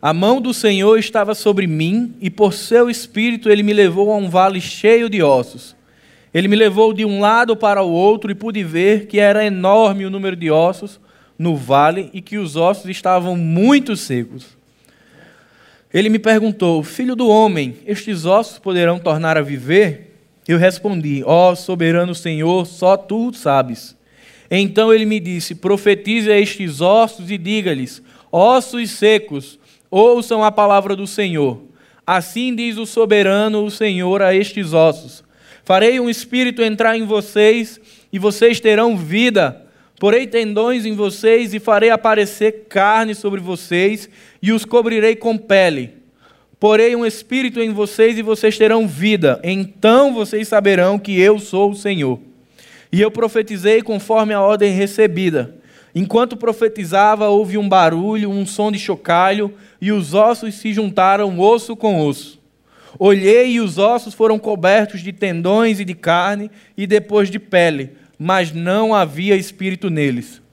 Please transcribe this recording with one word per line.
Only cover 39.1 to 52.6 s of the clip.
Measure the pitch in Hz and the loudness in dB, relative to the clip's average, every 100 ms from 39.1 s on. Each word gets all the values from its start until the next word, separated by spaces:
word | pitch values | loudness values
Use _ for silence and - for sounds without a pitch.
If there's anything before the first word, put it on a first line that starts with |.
| 196 247 208 151 - _ _ _ _ | 0 2 2 0 -2 _ _ _ _
Porei | 196 226 262 | 2 2 0
tendões | 233 220 208 226 247 220 | -4 -2 -2 -2 -2 -4
em | |
vocês | 208 208 196 220 226 233 | -4 -4 -2 2 2 0
e | 208 | -6
farei | 214 208 220 | 0 2 4
aparecer | 226 226 214 202 - 214 220 - | 2 2 0 0 -2 -4 -4 -6
carne | 196 196 220 220 208 | 0 2 2 0 -4
sobre | 208 196 | -6 -6
vocês, | 180 175 - 175 190 214 - _ _ _ | -8 -10 -4 0 0 -2 -12 _ _ _
e | 185 | -2
os | 220 214 | -2 0
cobrirei | 240 226 226 214 226 | 0 0 0 0 0
com | 226 220 | -4 -6
pele. | 220 196 185 147 120 - _ _ _ _ _ _ | 0 2 2 0 -8 -16 _ _ _ _ _ _
Porei | 208 214 233 240 | 2 4 4 2
um | 233 | -4
espírito | 214 - 254 240 226 | -6 -6 -4 -4 -4
em | 226 | -4
vocês | 208 208 - 226 226 | -4 -6 2 2 2
e | |
vocês | 214 220 220 214 | -4 -2 -2 2
terão | 220 226 220 | 2 2 -2
vida. | 143 202 214 156 123 | -2 0 2 2 0
Então | 170 190 190 - 214 240 277 | -2 -6 -6 0 4 4 4
vocês | 240 208 214 214 | 0 -4 -6 -2
saberão | 214 202 190 180 202 | 0 2 2 2 0
que | 202 190 | -2 2
eu | 185 214 | 4 4
sou | 208 190 202 | 0 -2 -2
o | 202 | -2
Senhor.' | 202 190 139 127 - _ _ _ | -6 -4 -4 -6 -10 _ _ _